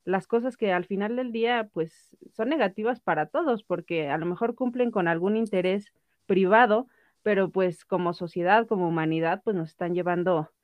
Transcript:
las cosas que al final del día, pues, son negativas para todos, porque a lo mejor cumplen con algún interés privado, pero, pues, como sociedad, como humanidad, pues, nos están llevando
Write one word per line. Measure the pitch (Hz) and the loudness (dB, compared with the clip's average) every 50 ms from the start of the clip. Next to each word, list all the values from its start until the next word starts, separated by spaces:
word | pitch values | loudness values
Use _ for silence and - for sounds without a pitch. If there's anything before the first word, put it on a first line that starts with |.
| _ | _
las | - 185 190 185 | -4 -2 -2 -2
cosas | _ - 233 233 262 247 | _ -2 -2 -2 -2 -6
que | - 226 202 180 | -4 -2 0 0
al | 180 180 | 0 -2
final | - 196 190 202 214 240 | -4 -4 -4 -4 -4 -4
del | 247 254 247 220 | -4 -6 -6 -4
día, | 226 226 233 240 233 220 214 _ | -2 0 0 0 -2 -2 -4 _
pues, | 175 160 165 - _ _ _ - _ - - _ | -6 -6 -6 -6 _ _ _ -20 _ -20 -20 _
son | - 220 247 | -6 -4 -2
negativas | 311 311 233 196 190 - 214 226 254 - | 0 0 0 -2 -2 -2 -4 -4 -4 -4
para | _ - 170 151 151 | _ -2 0 0 -2
todos, | 151 _ 285 349 302 240 214 - | -2 _ -2 0 0 -2 -2 -2
porque | _ 180 175 170 - 170 165 156 143 | _ -6 -6 -4 -4 -4 -4 -2 -2
a | 139 160 | -2 -2
lo | 156 | -2
mejor | 175 180 165 233 233 240 | -4 -4 -2 -4 -4 -4
cumplen | - 262 247 240 254 247 240 | -4 -4 -4 -2 -2 -2 -2
con | 214 208 180 | 0 0 0
algún | 165 170 165 175 196 214 | 0 0 0 0 0 0
interés | 220 226 214 202 185 180 185 190 202 202 - _ _ _ _ _ _ _ | 0 -2 0 -2 0 0 0 0 -2 -4 -8 _ _ _ _ _ _ _
privado, | _ 196 180 190 180 202 226 247 214 208 220 262 - _ _ _ _ _ _ _ | _ 2 2 4 6 6 6 6 6 4 2 0 -4 _ _ _ _ _ _ _
pero, | 226 208 190 190 180 | 0 2 2 2 0
pues, | - 190 190 180 165 - - | 2 0 0 0 0 -4 -6
como | _ - 175 175 170 170 | _ -2 0 0 -2 -2
sociedad, | - 185 165 - 180 170 175 202 226 233 | -4 -8 -8 -4 -2 2 4 4 4 4
como | 226 220 190 180 170 | 2 0 0 0 0
humanidad, | 170 165 160 156 160 160 165 165 175 196 - | 0 0 0 0 0 0 0 0 -2 -2 -2
pues, | - 214 | -2 -2
nos | 180 160 156 | -2 -4 -6
están | - _ 185 175 175 | -6 _ -4 -2 -2
llevando | 175 175 175 175 170 175 185 180 160 156 - _ _ | -2 0 0 0 0 0 2 0 0 0 -4 _ _